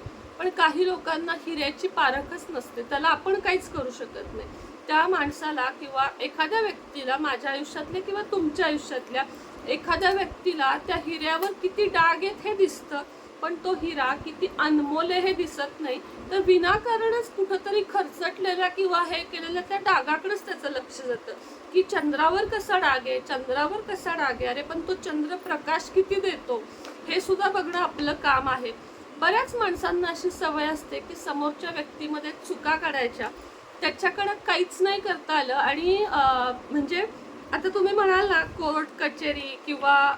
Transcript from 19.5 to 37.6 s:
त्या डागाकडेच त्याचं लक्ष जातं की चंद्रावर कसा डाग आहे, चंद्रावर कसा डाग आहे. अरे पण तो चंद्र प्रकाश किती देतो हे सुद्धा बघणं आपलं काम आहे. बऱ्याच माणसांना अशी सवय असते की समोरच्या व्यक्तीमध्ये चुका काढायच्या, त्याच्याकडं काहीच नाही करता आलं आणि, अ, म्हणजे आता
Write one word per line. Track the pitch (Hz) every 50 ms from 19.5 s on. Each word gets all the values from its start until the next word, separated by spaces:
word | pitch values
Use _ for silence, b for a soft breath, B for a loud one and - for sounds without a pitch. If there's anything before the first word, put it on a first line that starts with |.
| 349 359 359 -
त्या | 392
डागाकडेच | 392 381 392 370 294 262 294 311 311 - 381 415 403 -
त्याचं | - 294 - - 277
लक्ष | 269 262 254 - - -
जातं | 269 247 233 226 - - - B B B B B B - -
की | 370 381
चंद्रावर | - 403 349 294 294 285 277 311 330 349 392 415
कसा | 403 440 415 - - 392
डाग | 370 359 294 269 254 240
आहे, | 254 254 254
चंद्रावर | - - 285 254 262 262 254 285 294 302 392 427
कसा | 427 - 392 - - 359 330
डाग | 330 294 269 240
आहे. | 233 247
अरे | 247 247 285
पण | 294 - 330 339 330
तो | - 370
चंद्र | 370 - 370 302 302 302 302 359
प्रकाश | 359 - 349 320 294 - 302 320 330 - - -
किती | 370 381 - 392 392
देतो | 381 370 320 - - - 247 226 - B B B B B B - -
हे | - 320 370
सुद्धा | - - 381 359 403 392
बघणं | 381 392 330 320 349
आपलं | 349 359 330 - - 302 294 311
काम | 302 - 294 269 262 262 269
आहे. | 254 247 247 226 233 - - - - - - - -
बऱ्याच | - 320 349 403 466 508 508 -
माणसांना | 480 440 381 349 - - 339 349 349 359
अशी | 339 339 320 - 370
सवय | 359 - 359 320 302 302 294
असते | 311 311 302 - - 285 277
की | - - 339
समोरच्या | - - 339 285 285 294 302 294 - 359 339
व्यक्तीमध्ये | 339 302 294 294 - - 302 302 302 294 302 302
चुका | 311 - - - - - - 302 320
काढायच्या, | 311 339 320 285 269 247 240 - - 220 226 - - - - - - - - - -
त्याच्याकडं | 359 311 - - - 381 - 403 403 403 415 415 -
काहीच | - 349 339 359 359 - -
नाही | 370 392 403 415
करता | - 403 349 302 - - 311
आलं | 302 262 254 254
आणि, | 277 - 262 277 302 339 359 381 403 415 -
अ, | - 294 269 262 262 254 247 254 247 247 - -
म्हणजे | 277 294 285 285 349 349 415 440 - - - - - - - - -
आता | 311